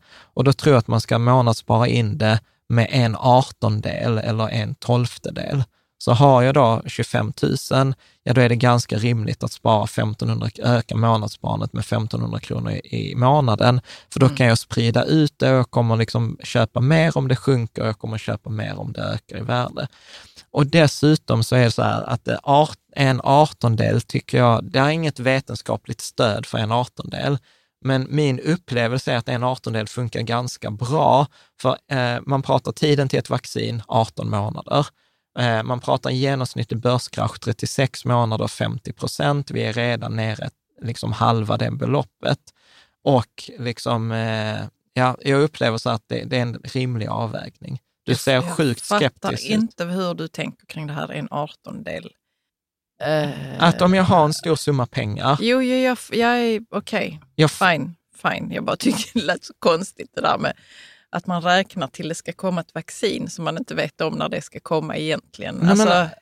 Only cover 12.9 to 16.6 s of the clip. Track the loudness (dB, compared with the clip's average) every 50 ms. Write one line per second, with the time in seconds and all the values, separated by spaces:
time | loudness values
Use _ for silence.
12.9 | -6 -6 -6 -4 -2 0 2 4 4 4 4 2 2 4 4 4 4 2 -2 -6
13.9 | -18 -20 -20 _ 2 4 4 4 4 4 4 4 4 2 0 -4 -2 0 0 2
14.9 | 2 2 2 4 4 4 4 2 0 _ 2 2 4 2 2 2 0 0 2 2
15.9 | 2 2 0 0 0 -2 -2 -2 -4 -8 -12 -2 0 0